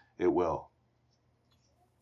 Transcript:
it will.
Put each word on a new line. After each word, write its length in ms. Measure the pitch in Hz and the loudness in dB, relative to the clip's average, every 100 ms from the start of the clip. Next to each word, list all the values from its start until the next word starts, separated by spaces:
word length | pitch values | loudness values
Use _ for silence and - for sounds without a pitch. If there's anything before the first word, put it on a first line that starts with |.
| _ - | _ -2
it 80 | 90 | 0
will. 420 | 90 87 73 - _ _ _ _ _ _ _ _ _ _ _ _ _ | 2 0 -2 -8 _ _ _ _ _ _ _ _ _ _ _ _ _